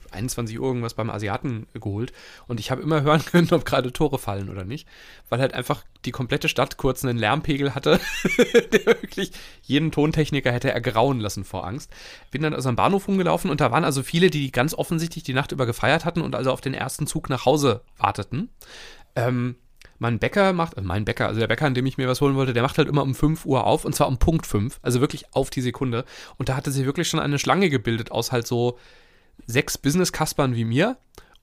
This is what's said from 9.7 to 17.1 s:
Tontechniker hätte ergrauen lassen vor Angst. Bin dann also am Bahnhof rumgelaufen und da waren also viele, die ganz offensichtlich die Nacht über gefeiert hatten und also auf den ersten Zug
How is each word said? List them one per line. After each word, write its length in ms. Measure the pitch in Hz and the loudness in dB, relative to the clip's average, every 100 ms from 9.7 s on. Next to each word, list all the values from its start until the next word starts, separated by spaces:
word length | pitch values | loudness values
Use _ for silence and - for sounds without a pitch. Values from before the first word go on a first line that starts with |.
| 139 160 | 0 2
Tontechniker 600 | 151 156 156 147 143 127 | 2 2 2 0 0 0
hätte 200 | 120 135 | 0 0
ergrauen 480 | 117 120 110 135 127 | 0 0 2 4 2
lassen 240 | 104 - | -2 -6
vor 240 | 90 95 87 | -8 -8 -6
Angst. 240 | 127 - - - - - | -10 -12 -18 -18 -20 -10
Bin 100 | 139 | -4
dann 120 | 156 | -2
also 160 | 151 131 | 0 0
am 60 | 113 | 2
Bahnhof 320 | 113 196 - | 2 2 2
rumgelaufen 440 | 190 175 165 185 | 0 2 2 0
und 80 | 147 | 0
da 100 | 127 | 2
waren 120 | 139 | 2
also 180 | 160 135 | 0 -2
viele, 260 | - 170 180 | 0 4 4
die 220 | 147 135 | 4 -2
ganz 220 | 131 147 | 0 0
offensichtlich 500 | - - 165 165 160 | 0 -2 -2 -4 -6
die 100 | - | -4
Nacht 180 | 127 139 | -2 -2
über 140 | 143 120 | -2 -2
gefeiert 400 | 117 113 160 170 | 0 2 2 0
hatten 160 | 165 | -2
und 120 | 131 135 | -2 -2
also 160 | 131 | 0
auf 100 | 131 | 0
den 120 | 135 | -2
ersten 320 | 135 135 - | -4 -6 -6
Zug 220 | 151 | -4